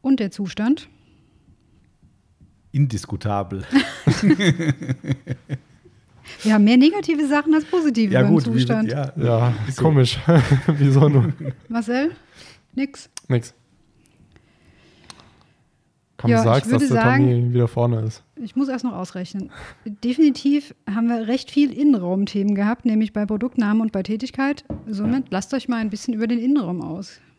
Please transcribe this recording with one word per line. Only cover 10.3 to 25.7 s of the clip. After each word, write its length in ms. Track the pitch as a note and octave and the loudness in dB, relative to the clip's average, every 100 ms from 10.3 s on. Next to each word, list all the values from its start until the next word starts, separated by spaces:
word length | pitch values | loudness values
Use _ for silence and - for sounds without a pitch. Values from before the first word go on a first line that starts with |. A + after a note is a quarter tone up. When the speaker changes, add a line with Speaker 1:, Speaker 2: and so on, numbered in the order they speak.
| E3 - | 4 4
Speaker 3:
<laughs> 220 | C3+ - | 2 2
Wieso 400 | D3 C#3+ C3+ D3 | 2 4 6 6
nur? 220 | C#3 G2+ - C#3 - _ | 4 2 -2 -10 -12 _
Speaker 1:
Marcel? 420 | A#3 A#3 B3 D#4 E4+ _ - - - _ | -6 -2 -2 -2 -6 _ -20 -20 -20 _
Nix? 360 | - C#4 - - - - | -6 -6 -8 -20 -20 -2
Speaker 3:
Nix. 260 | B2 A#2 _ _ _ _ _ _ _ _ _ _ _ _ _ _ _ _ - - _ _ _ _ _ _ _ _ - | -2 -2 _ _ _ _ _ _ _ _ _ _ _ _ _ _ _ _ -20 -20 _ _ _ _ _ _ _ _ -4
Komm, 140 | A#2+ | 0
Speaker 1:
Ja, 120 | A2+ | 2
Speaker 3:
sag's, 220 | A2+ B2+ A3 | 4 2 2
Speaker 1:
ich 60 | |
würde 140 | B3 C#4 | 0 2
Speaker 3:
dass 80 | |
der 80 | - | 2
Speaker 1:
sagen, 200 | - - B2+ | 2 4 2
Speaker 3:
Tommy 240 | A#2+ A#2+ | 2 0
wieder 140 | B2 A#2 | 0 0
vorne 340 | - A#2+ A2+ | 0 -2 0
ist. 220 | A2 - _ - | -4 -10 _ -14
Speaker 1:
ich 140 | A#3 B3+ | -8 -4
muss 120 | C#4 | -4
erst 140 | B3+ B3+ | -4 -6
noch 80 | |
ausrechnen. 580 | F#3+ F#3 F#3 F3+ G3+ F#3+ - - - A3+ | -8 -10 -10 -10 -10 -12 -16 -20 -18 -16
Definitiv 880 | G#3 A#3+ B3 D#4 B3+ C#4 C#4+ C#4+ - - | -8 -4 4 2 4 0 0 -2 -16 -8
haben 180 | G#3 A#3 | -2 -2
wir 200 | A#3 A3 | -2 -2
recht 240 | C4 - | -4 -2
viel 200 | C#4+ C#4+ | 0 0
Innenraumthemen 840 | A3+ D4 A#3 F3 F#3+ G3 G3+ G3+ G3 | 2 2 2 0 -2 -2 -2 0 0
gehabt, 300 | G#3 A#3 A#3 | 0 0 0
nämlich 280 | G#3+ G#3+ | 0 -2
bei 120 | G#3 G#3 | -4 -4
Produktnamen 560 | G#3+ B3 - G#3 G#3+ | -4 -4 -2 0 0
und 100 | A3 | 0
bei 100 | G3 | -4
Tätigkeit. 640 | F#3 G#3+ B3+ - C4+ C#4+ _ - - | -4 -6 -6 -4 -4 -4 _ -14 -10
Somit 380 | G3 G#3+ C4 C4 | -4 -2 -2 -4
Speaker 2:
Ja. 40 | |
Speaker 1:
lasst 220 | F#3 - | -6 -4
euch 140 | C4+ | -6
mal 100 | - | -4